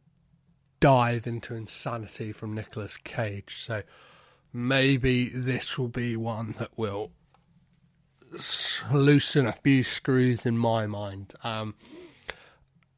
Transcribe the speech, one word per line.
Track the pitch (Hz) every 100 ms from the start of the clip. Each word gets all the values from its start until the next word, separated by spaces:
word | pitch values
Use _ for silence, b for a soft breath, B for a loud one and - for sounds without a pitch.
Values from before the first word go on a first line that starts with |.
| _ _ _ _ _ _ _ _
dive | 151 135 120 120 113
into | 117 -
insanity | 113 110 - 135 120 104 - 110
from | 104 110
Nicolas | 110 104 - 101 -
Cage. | - - 110 101 - -
So | - 107 - b b b b b b
maybe | 120 123 135 135 135 131 123 123
this | 127 127 123 - -
will | 123
be | 123 120 113
one | 113 110 110 -
that | 113 -
will | 110 101 110 _ _ _ _ _ _ _ _ _ _ _ -
s-, | - - - - - -
loosen | 143 139 143 - 151 120
a |
few | - 143 135
screws | 120 - - 131 127 120 123
in | 117
my | 117 113 107
mind. | 104 104 98 98 -
Um, | 120 110 107 - B 294 B B B B B B _ _ _